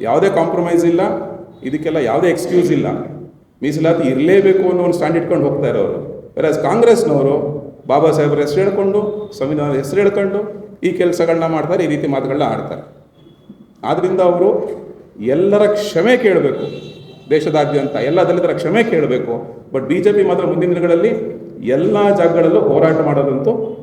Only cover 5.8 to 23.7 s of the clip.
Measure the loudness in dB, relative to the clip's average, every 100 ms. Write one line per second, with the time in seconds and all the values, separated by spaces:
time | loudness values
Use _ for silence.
5.8 | -2 -4 -8 -14 -12 -4 -2 0 0 2
6.8 | 2 2 2 2 2 0 -4 -8 -12 -12
7.8 | -2 2 2 2 2 0 0 0 0 0
8.8 | 0 0 -2 -6 -10 -6 -4 -2 -2 -2
9.8 | -2 0 2 2 -2 -2 -6 -10 -16 -6
10.8 | -4 0 0 0 0 0 0 -2 0 0
11.8 | 0 -2 -2 -2 -2 0 0 -2 -6 -10
12.8 | -14 -20 -20 _ -20 -20 -20 -20 -20 _
13.8 | -4 -2 0 2 2 4 2 0 -4 -10
14.8 | -14 -20 -20 -6 -2 0 2 2 2 0
15.8 | -2 0 2 2 2 2 0 -2 -6 -10
16.8 | -14 -18 -20 -18 -2 0 2 0 0 0
17.8 | -2 -2 0 2 2 2 0 -2 0 0
18.8 | 2 0 0 0 -2 -6 -8 -16 -8 -6
19.8 | -2 0 2 4 2 0 0 0 0 0
20.8 | 2 2 2 -2 -6 -10 -14 -8 -2 0
21.8 | 2 2 2 2 2 2 2 2 2 2
22.8 | 2 2 0 0 0 0 -2 -2 -4